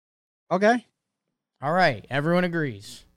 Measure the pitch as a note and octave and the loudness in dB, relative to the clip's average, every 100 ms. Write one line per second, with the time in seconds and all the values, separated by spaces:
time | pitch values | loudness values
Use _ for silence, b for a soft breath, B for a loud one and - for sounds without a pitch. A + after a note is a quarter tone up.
0 | _ _ _ _ - F3+ G#3 A#3+ - _ | _ _ _ _ -4 0 2 2 -2 _
1 | _ _ _ _ _ - C3+ F3 F3 A2 | _ _ _ _ _ -10 -2 2 2 0
2 | - C3+ D3+ F3 F3+ E3+ D3 G2+ G2 - | -4 -4 0 0 0 -2 -4 -6 -16 -20
3 | - | -20